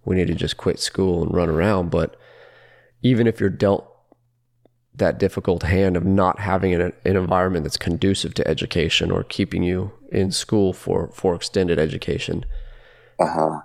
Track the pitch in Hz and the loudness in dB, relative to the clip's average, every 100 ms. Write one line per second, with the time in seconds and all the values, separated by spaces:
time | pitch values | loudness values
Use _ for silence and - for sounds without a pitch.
0 | - 92 85 82 85 - 95 - - - | 0 0 0 0 -4 -2 -4 -2 -4 0
1 | 95 87 82 87 82 78 98 98 87 85 | 0 0 0 0 0 2 2 0 0 -2
2 | 80 - - - - - - - _ _ | -2 -6 -20 -20 -20 -20 -20 -20 _ _
3 | 123 120 113 110 98 - 101 98 - _ | 2 4 2 2 -2 2 2 2 -2 _
4 | _ _ _ _ _ _ _ _ _ - | _ _ _ _ _ _ _ _ _ -2
5 | 92 - 95 - 95 85 78 95 98 87 | -2 2 -2 0 -2 0 2 2 4 2
6 | 87 95 92 - 101 92 95 87 87 - | 2 4 2 0 -2 0 2 2 0 -2
7 | - 95 90 92 92 90 73 - - 82 | 0 0 2 2 2 0 -4 -4 -2 0
8 | 95 95 82 - - 76 - 87 80 - | 0 0 -2 -4 -2 -2 -2 -2 0 0
9 | 85 90 90 - 98 90 90 92 95 - | 0 -2 -2 -4 -2 0 0 -2 -4 -10
10 | - - 95 - - 107 98 90 - 90 | -4 0 0 -2 0 2 2 0 -2 -2
11 | 85 - 95 85 - 98 90 80 78 - | -4 -2 -2 -2 -2 -2 2 2 0 -2
12 | - - - - - - - - - - | -4 -4 -4 -6 -6 -8 -10 -20 -20 -20
13 | - - 82 80 80 78 | -20 -2 -2 2 -2 -2